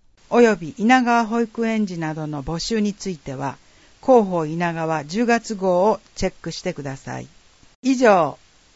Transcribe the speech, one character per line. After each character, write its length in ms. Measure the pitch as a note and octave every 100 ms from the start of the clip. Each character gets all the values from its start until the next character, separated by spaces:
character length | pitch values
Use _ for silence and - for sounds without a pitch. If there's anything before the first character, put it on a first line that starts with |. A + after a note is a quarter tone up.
| _ _ -
お 100 | A#3
よ 140 | A#3 F#3+
び 180 | D#3+ -
稲 240 | G#3+ B3+
川 240 | A#3+ A#3 G#3+
保 160 | A#3
育 240 | A3+ A#3 A3+
園 180 | A3
児 140 | G3+ E3+
な 160 | D#3
ど 120 | D#3 D3+
の 180 | D3
募 140 | C3+ E3
集 220 | - A3
に 140 | G#3
つ 160 | G3 G3
い 80 | E3
て 160 | -
は、 240 | C3 C#3 - _ _ _ _
広 280 | - B3 G3
報 180 | F3 D#3
稲 260 | E3 F3
川 320 | E3 D#3+ D#3
十 220 | C#3+ G3+ A#3+
月 280 | A#3 -
号 360 | G3+ F#3+ F3+ G#3+
を 100 | G#3 _
チ 120 | - F#3
ェ 40 |
ッ 20 | -
ク 100 | E3
し 100 | -
て 100 | D3
く 100 | C#3
だ 140 | C#3 C3
さ 240 | B2+ B2+
い。 60 | C3 _ _ _ _ _
以 140 | B3+ B3+
上、 420 | A#3+ F#3 D3 - _ _ _